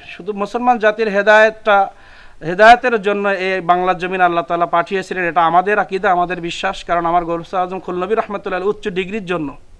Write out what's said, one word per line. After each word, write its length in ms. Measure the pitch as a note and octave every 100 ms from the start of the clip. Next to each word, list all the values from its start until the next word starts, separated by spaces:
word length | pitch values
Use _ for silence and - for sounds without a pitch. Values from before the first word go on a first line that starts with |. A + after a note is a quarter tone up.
| -
শুধু 260 | - F3+
মুসলমান 460 | G3+ G3+ A#3+ B3 A#3+
জাতির 300 | G#3+ G#3+ A3+
হেদায়েতটা, 800 | G3 G3+ G#3+ A3 A3 - G3+ G3 - - - - - D#3
হেদায়েতের 560 | F3+ G#3+ A#3+ B3+ A#3
জন্য 280 | G3 G3+ G3+
এই 320 | G3 F#3+ F#3+
বাংলার 360 | E3+ F3 F#3 F3+
জমিন 240 | F3+ F#3
আল্লাহ 220 | F3+ E3+
তাআলা 220 | E3+ E3+ E3+
পাঠিয়েছিলেন। 580 | E3+ E3+ G3 F#3 F#3
এটা 220 | F3 E3 E3
আমাদের 340 | E3+ F#3 G#3
আকীদা, 320 | - F#3+ G3
আমাদের 300 | F3+ F3 F3
বিশ্বাস। 420 | E3+ - F#3+ F#3+
কারণ 220 | - F3 E3+
আমার 200 | F3 E3
গৌস 280 | E3+ E3
আজম 260 | F#3+ F3+ F#3
খুলনবী 360 | - F3+ F#3 A3+
রহমতুল্লাহ 460 | G#3+ G3+ G3+ F#3
আলাইহি 80 | F#3
উচ্চ 180 | G#3 G#3
ডিগ্রির 380 | F3+ F#3 A3 F3+
জন্য, 320 | F3 D3 B2+ - -